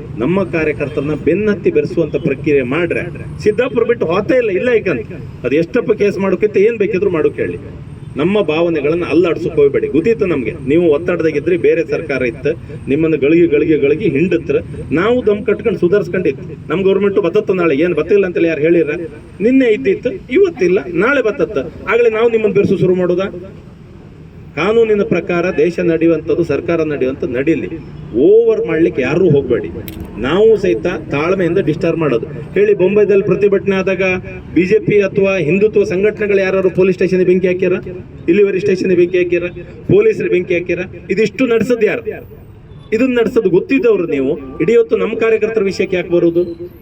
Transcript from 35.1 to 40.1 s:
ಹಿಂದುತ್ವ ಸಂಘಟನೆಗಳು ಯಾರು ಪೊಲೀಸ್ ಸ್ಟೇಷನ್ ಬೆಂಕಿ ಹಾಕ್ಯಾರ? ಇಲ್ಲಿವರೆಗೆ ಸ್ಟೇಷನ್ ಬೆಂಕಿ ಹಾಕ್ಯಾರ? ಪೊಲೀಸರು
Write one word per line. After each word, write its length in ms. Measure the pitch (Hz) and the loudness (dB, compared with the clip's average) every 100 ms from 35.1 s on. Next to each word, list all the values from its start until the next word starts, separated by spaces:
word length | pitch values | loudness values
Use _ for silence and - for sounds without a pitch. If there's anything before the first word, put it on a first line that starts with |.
| 196 196 190 | 2 0 2
ಹಿಂದುತ್ವ 480 | 151 185 214 208 | 0 2 2 2
ಸಂಘಟನೆಗಳು 540 | 196 185 208 202 208 196 | 0 2 0 0 0 2
ಯಾರು 320 | 190 190 185 | 2 2 2
ಪೊಲೀಸ್ 260 | 175 190 180 | 2 2 2
ಸ್ಟೇಷನ್ 280 | 185 185 | 2 2
ಬೆಂಕಿ 240 | 180 185 185 | 4 4 2
ಹಾಕ್ಯಾರ? 240 | 180 185 190 190 180 - - - | 0 0 -2 -4 -12 -14 -4 0
ಇಲ್ಲಿವರೆಗೆ 320 | 190 196 190 | 4 4 2
ಸ್ಟೇಷನ್ 360 | 190 185 190 175 | 0 0 2 2
ಬೆಂಕಿ 220 | 175 180 | 2 2
ಹಾಕ್ಯಾರ? 240 | 175 175 175 175 170 - - | 0 0 -2 -8 -16 -8 2
ಪೊಲೀಸರು 380 | 190 220 | 4 4